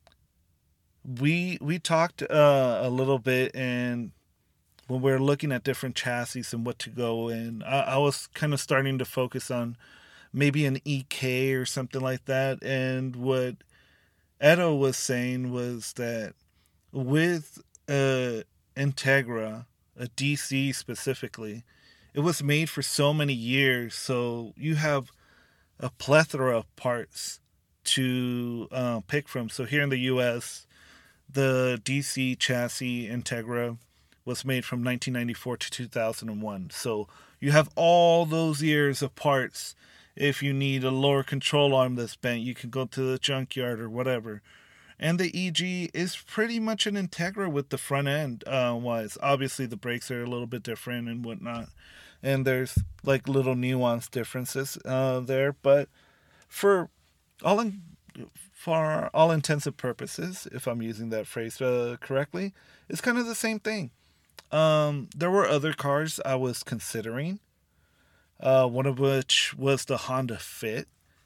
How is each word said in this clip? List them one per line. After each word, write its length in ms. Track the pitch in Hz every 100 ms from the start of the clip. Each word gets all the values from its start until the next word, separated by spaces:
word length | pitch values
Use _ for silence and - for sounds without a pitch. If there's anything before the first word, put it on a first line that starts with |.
| _ _ _ _ _ _ _ _ _ _
we, 540 | 131 123 143 170 180 180
we 180 | 143 175
talked, 440 | - 160 170 -
uh, 580 | - 151 147 139 127 113
a 80 | 123
little 280 | 123 131 139
bit, 360 | 117 127 127
and 580 | - 127 123 123 120 113 - _ _ _ _ _ _ -
when 140 | 131
we 80 | 131
were 80 | 135
looking 320 | 135 143 151
at 120 | 127
different 300 | 135 127 131
chassis 500 | 120 - 120 120 127 120
and 140 | 120 117
what 120 | 117
to 100 | -
go 380 | 117 117 117 117
in, 340 | 113 117 113
I, 180 | - 139
I 160 | - 135
was 280 | 143 135 -
kinda 240 | - 151 143
starting 400 | - 135 135 135
to 60 |
focus 460 | 127 - 127 131 -
on 260 | 123 120 120 - - - - -
maybe 340 | - 143 143 147
an 140 | 131
E 200 | - 139 131
K 440 | - 131 127 135
or 100 | 131
something 360 | 127 - 127 135
like 240 | 131 127
that. 380 | - 131 135 131
And 540 | - 131 131 127 131 123
what 400 | 123 131 127 - _ _ _ _ _ _ _ -
Edo 320 | 147 175 175
was 220 | 147 135 123
saying 560 | - 123 123 127 127
was 400 | 123 123 120 107
that 400 | - 120 117 107 - _ _ _ _ _
with, 720 | - 127 147 170 170 151 - - _ -
uh, 540 | 139 135 131 127 113 101 _ _ -
Integra, 880 | 139 135 135 135 120 117 110 110 120 _ _ -
a 120 | 123
D 280 | - 139 147
C 360 | - 135 135
specifically, 920 | 131 - 117 - 117 120 - 110 107 - _ _ _ _
it 80 | -
was 220 | 151 156
made 260 | 143 147 160
for 140 | -
so 320 | 135 - 143
many 180 | 151 143
years, 600 | 131 113 131 135 123 120
so 580 | - - 123 120 120 113 -
you 180 | 147
have 380 | 156 151 143 123 _ _ _ _ _ _ -
a 120 | 127
plethora 680 | - - 151 156 147 131 117
of 160 | 110
parts 680 | - 127 120 107 - - - _ _ _ _
to, 800 | - - 131 127 123 123 120 120 110
uh, 280 | 127 123 117 -
pick 220 | 143 139
from. 200 | 131 113
So 160 | -
here 180 | 117 143
in 80 | 143
the 80 | 131
U 220 | 127 127
S, 460 | 123 120 - - - _ - - - _ -
the 480 | 135 135 127 127 123
D 180 | 117 139
C 320 | 139 - 131
chassis 720 | 127 - 123 120 - 127 120 113
Integra 720 | 120 120 120 113 120 120 117 - _ _ _
was 200 | - 123
made 200 | 131 127
from 180 | 120 123
nineteen 320 | 123 123 135
ninety-four 420 | 127 120 117 - 120
to 140 | -
two 160 | - 120
thousand 420 | - 113 113 113
and 140 | 104
one. 280 | 107 101 87
So 380 | - 123 107 104 - - _
you 140 | 139
have 180 | 151 151 -
all 500 | 165 175 170 170 165
those 360 | 160 160 151
years 400 | 156 151 143 135
of 120 | 139
parts. 640 | - 151 139 127 - - - - - - -
If 260 | 143 135
you 100 | 143
need 300 | 139 139 135
a 80 | 131
lower 320 | 131 139 139
control 520 | 135 139 - 147 143
arm 200 | 135 127
that's 220 | 123 113 -
bent, 260 | 123 120
you 120 | 117
can 160 | 120 120
go 140 | 127 135
to 140 | -
the 180 | 131 127
junkyard 640 | - 135 131 - 123 113
or 80 | 113
whatever. 540 | 117 127 127 110 104 - - - - - -
And 200 | 151 175
the 180 | 180 175
E 120 | 185
G 380 | 160 180 180 175
is 220 | - 180 -
pretty 440 | - - 226 233
much 260 | 220 214 -
an 100 | 202
Integra 540 | 185 - 175 202 190
with 200 | 143 139
the 80 | 160
front 300 | - 139 143
end, 360 | 143 147 117 -
uh, 300 | 135 123 120
wise. 380 | 120 117 107 -
Obviously, 440 | 139 139 135 - 127
the 100 | 110
brakes 340 | 123 120 -
are 120 | 123
a 60 | 120
little 180 | 123 120
bit 160 | 120
different 460 | 104 113 - 120 117
and 160 | 117
whatnot. 440 | 117 113 120 117 117 - - - - -
And 240 | 131 135 135
there's, 300 | 131 127 - - -
like, 240 | - 135 135
little 280 | 135 127
nuance 520 | 123 127 131 123 117 -
differences, 680 | 123 113 127 123 139 139 -
uh, 360 | - 131 135 127
there. 340 | 123 131 139
But 340 | 143 139 139 139 _ _ _ _ _ _
for 420 | - 202 196 165 _ _ _ _ _
all 180 | - 202
in-, 200 | 233 196 165 - _ - - - -
for 560 | - - 160 156 156 -
all 160 | - 160
intents 360 | 160 139 151 143
and 80 |
purposes, 720 | - 127 117 110 - 180 185 -
if 160 | 123 131
I'm 140 | 117
using 260 | 113 107 113
that 180 | 110 101
phrase, 360 | - 113 -
uh, 340 | 131 123 120 120
correctly, 540 | - 135 147 175 196 - _ - -
it's 100 | 156
kind 160 | - 240
of 80 |
the 100 | 233
same 240 | 226 220 220
thing. 320 | - 214 123 - _ _ _ - -
Um, 560 | 151 160 151 147 147 117 -
there 140 | 175
were 180 | 190 190
other 240 | 147 151
cars 480 | 151 143 139 160 -
I 120 | -
was 280 | 131 127 117
considering, 800 | - 117 - 117 110 117 156 196 - _ _ _ _ _ _ _ _ -
uh, 280 | - 131 127
one 180 | 120
of 140 | 135 127
which 560 | 135 135 131 - - -
was 300 | 135 135 -
the 100 | 127
Honda 400 | - 131 135 107
Fit, 520 | - - 117 110 - _ _ _